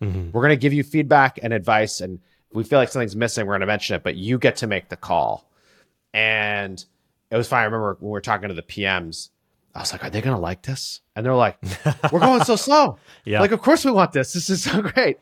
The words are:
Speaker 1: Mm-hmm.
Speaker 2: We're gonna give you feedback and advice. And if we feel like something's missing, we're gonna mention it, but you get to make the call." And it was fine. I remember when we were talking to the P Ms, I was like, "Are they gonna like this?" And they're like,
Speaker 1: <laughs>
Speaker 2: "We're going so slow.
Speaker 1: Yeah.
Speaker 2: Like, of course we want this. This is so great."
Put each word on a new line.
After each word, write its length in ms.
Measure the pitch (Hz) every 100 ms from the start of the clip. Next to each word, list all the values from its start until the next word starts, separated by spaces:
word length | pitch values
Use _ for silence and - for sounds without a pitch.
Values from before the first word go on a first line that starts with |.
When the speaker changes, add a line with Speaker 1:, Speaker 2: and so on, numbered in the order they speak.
Speaker 1:
Mm-hmm. 280 | 107 92 85
Speaker 2:
We're 100 | 107
gonna 140 | 139 143
give 160 | 139
you 80 | 143
feedback 560 | 139 156 143 147 135 -
and 100 | 117
advice. 460 | 113 87 107 107 -
And 160 | 92 90 _ _ _
if 60 | 110
we 80 |
feel 140 | 110 143
like 120 | 123
something's 260 | 135 113 104
missing, 300 | 117 117 101
we're 80 |
gonna 120 | 98 98
mention 300 | 104 - 90
it, 60 |
but 140 | 92 85
you 220 | 101 123
get 180 | 127 -
to 100 | 113
make 220 | 98 -
the 60 | 87
call." 520 | - 85 60 52 _ _ _ _ _ _ _
And 720 | 110 110 110 104 104 98 92 - _ _ _ -
it 60 | 113
was 120 | 117
fine. 140 | 127
I 20 |
remember 300 | 107 110 104 95
when 100 | 104
we 20 |
were 80 | 104
talking 280 | 107 104 101
to 60 |
the 80 | 82
P 200 | - -
Ms, 480 | 98 92 82 80 - _ _ _ _
I 60 | -
was 120 | -
like, 120 | -
"Are 60 | -
they 100 | 104
gonna 180 | 127 117
like 220 | 82 92
this?" 380 | - 135 - - _ -
And 80 |
they're 100 | 120
like, 220 | 127 110 - 95 95
Speaker 1:
<laughs> 280 | 151 - 151
Speaker 2:
"We're 80 | 170
going 240 | 262 247
so 120 | - 214
slow. 420 | - 302 285 - _ -
Speaker 1:
Yeah. 160 | - 104
Speaker 2:
Like, 120 | 202
of 100 | 220
course 220 | - 320
we 60 | 269
want 220 | 208 175
this. 200 | 139 131
This 160 | 175 165
is 140 | 185
so 180 | - 202
great." 360 | 202 - 208 -